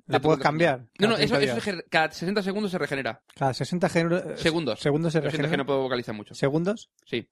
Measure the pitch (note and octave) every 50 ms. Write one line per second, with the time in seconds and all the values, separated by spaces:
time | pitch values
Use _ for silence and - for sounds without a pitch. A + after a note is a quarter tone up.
0 | _ - C3 B2+ B2 D3+ D#3+ C3+ - D3+ D3 D#3 E3+ E3 C3+ B2 B2 - _ -
1 | F#3+ A3 A3+ G3 - C#3+ - C#3 C#3 C3+ B2 A2+ - G#3 G3 E3+ - - - E3
2 | D#3+ D#3 - - E3+ E3+ G#3 G#3 F#3+ G3 F#3 G#3 G#3+ G3 F3 F3+ D3 C#3 D3 C#3
3 | C3 A#2 A2 - _ _ - - C#3+ C3+ B2 - C#3+ - - F3+ F3 E3+ - E3+
4 | E3 E3+ E3 F3+ - D#3 D3 - - E3 D#3 F3 E3 B2 G#2+ - - D#3 C#3+ D3+
5 | E3 D#3+ D3+ E3 C#3+ C#3+ C#3+ D#3 C#3 D3+ E3 C#3 C#3 C3 C#3+ C3+ C3+ B2+ B2+ B2
6 | A#2 - A2+ G#2+ G#2+ - A#2 - - C#3 C#3 D#3+ E3+ F#3 G#3+ A3+ - _ _ _
7 | _ _ - A#2+ - _